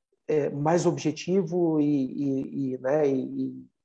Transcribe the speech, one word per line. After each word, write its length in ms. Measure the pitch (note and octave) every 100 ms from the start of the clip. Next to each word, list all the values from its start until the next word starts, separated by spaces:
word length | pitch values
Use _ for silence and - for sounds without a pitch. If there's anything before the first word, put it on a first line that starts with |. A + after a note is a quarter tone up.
| _ _ -
é, 220 | D#3 D3
mais 380 | C#3+ D3+ F3 E3
objetivo 920 | C#3 D#3+ C#3+ - F#3+ E3 F3 E3+ D#3
e, 60 | D3
e, 880 | D3 C3 - C#3+ C3+ - C#3+ C3+
e, 40 | B2+
né, 280 | B2+ D3+ C#3+
e, 600 | C3+ C3 C3+ C3 C3 B2+ _